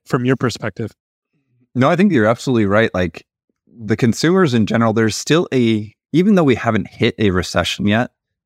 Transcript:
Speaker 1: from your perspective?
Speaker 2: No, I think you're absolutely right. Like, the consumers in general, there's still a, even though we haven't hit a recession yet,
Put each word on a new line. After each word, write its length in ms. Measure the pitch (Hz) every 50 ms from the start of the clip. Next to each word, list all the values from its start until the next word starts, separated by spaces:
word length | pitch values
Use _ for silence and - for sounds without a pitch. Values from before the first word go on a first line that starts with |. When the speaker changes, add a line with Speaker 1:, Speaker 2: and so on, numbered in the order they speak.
| _
Speaker 1:
from 180 | - - 127 120
your 140 | 127 131
perspective? 540 | - 135 117 - - 123 107 - - 113 101 - _ _ _ _ _ _ _ _ _ _ _ _ _ _ _ -
Speaker 2:
No, 140 | 123 131 151
I 60 | 175
think 180 | 170 202 208 160
you're 140 | 117 104
absolutely 380 | 107 120 - - 139 123 113 104
right. 280 | 95 101 110 113 - -
Like, 320 | 90 90 85 - - - _ _ _ _ _ _ _ _ _ 80
the 220 | 120 110 101 110
consumers 560 | - 131 113 101 - - 160 185 190 185 135 123
in 140 | 117 104
general, 260 | - - 113 117 113 107
there's 220 | 117 113 107 -
still 320 | - - - 147 - - -
a, 400 | 139 131 120 113 110 104 104 104 - _ _ _
even 240 | - 160 180 220 208
though 80 | 180 160
we 100 | 135 117
haven't 340 | - - 117 110 101 -
hit 280 | - - - 113 117 -
a 140 | - 110 98
recession 560 | 90 90 87 - - 90 85 - - - 98
yet, 240 | 104 107 113 127 - _ _ _ _ _ _ _